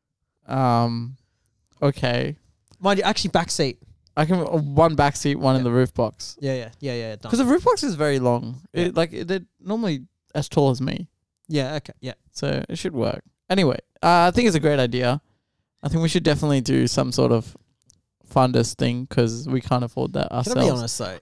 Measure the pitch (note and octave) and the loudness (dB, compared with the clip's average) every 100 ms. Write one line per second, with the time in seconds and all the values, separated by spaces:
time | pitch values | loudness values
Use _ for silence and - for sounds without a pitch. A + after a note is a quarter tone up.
0 | _ _ _ _ - C3 C3 A#2 A#2 A#2 | _ _ _ _ -6 -2 2 2 0 -2
1 | A#2 C3 _ _ _ _ _ - C#3+ - | -8 -12 _ _ _ _ _ -2 -2 0
2 | B2+ A#2+ C3+ D3 _ _ _ - F#3 G3 | -2 -2 -2 -6 _ _ _ -4 0 2
3 | F#3+ G#3+ F#3 F3+ E3+ - C#3 - - _ | 0 -2 0 0 0 -2 -2 -4 -16 _
4 | _ - D#3 F3+ D#3+ E3 D3 C#3 E3 D3 | _ -2 2 2 0 -2 0 4 4 4
5 | C#3+ - C#3+ C#3+ C3+ C3 B2 A#2+ B2+ - | 0 0 -2 0 2 2 2 2 2 0
6 | A2 - - - C#3 C3 A2+ - C3+ A#2+ | -4 -4 -16 -8 -6 -6 -8 -12 -8 -8
7 | A2+ G#2+ A2+ A#3 C4 E4 A4+ A#4 C#4+ D#3+ | -8 -10 -4 0 2 2 2 0 0 -2
8 | D3 C3+ B2 A#2+ A2+ B2+ D#3+ D#3+ F3 E3 | 0 2 2 0 -2 -12 -10 -4 -2 0
9 | E3 F#3 E3+ F#3+ - _ F3+ A3 A3 C#3+ | -2 -4 -6 -6 -8 _ -6 -4 -2 -4
10 | - _ _ D3 D3 - C#3 B2+ C3 - | -8 _ _ -8 -2 2 2 2 -2 -6
11 | F3 _ _ _ - D3+ C3 D3+ - - | -8 _ _ _ -6 -4 -4 -6 -10 -14
12 | C3 - _ - C#3+ C3+ - E3+ F#3 D3 | -14 -14 _ -8 -4 -4 -6 -8 -6 -2
13 | A2+ - - _ - F#3+ D#3+ - - _ | -2 -4 -10 _ -4 2 2 0 -6 _
14 | E3 F3 F3 F#3 A#3+ D#3+ D3 C#3+ B2+ B2 | 4 6 4 4 2 4 2 2 0 0
15 | B2 C#3+ - _ _ _ _ _ D3 E3 | 0 -2 -6 _ _ _ _ _ -2 0
16 | E3 F3+ D#3 D3 D3+ C#3 A#2+ C3 B2 - | 2 2 2 2 2 2 2 2 2 0
17 | C3 B2 B2+ A#2 - - _ _ _ _ | 0 2 2 2 -2 -12 _ _ _ _
18 | _ _ - - B2+ B2+ A#2 - B2+ A#2+ | _ _ -2 2 4 4 0 0 -2 -2
19 | B2+ - A#2 A#2 D3+ C3 - B2 A#2+ - | -4 0 0 0 -4 -4 -2 -2 -2 -4
20 | B2+ B2+ - B2+ B2+ A#3+ D3 B2+ A#2 - | -4 -4 -4 -4 -2 0 2 0 -4 -6
21 | G#2 F#2 | -8 -8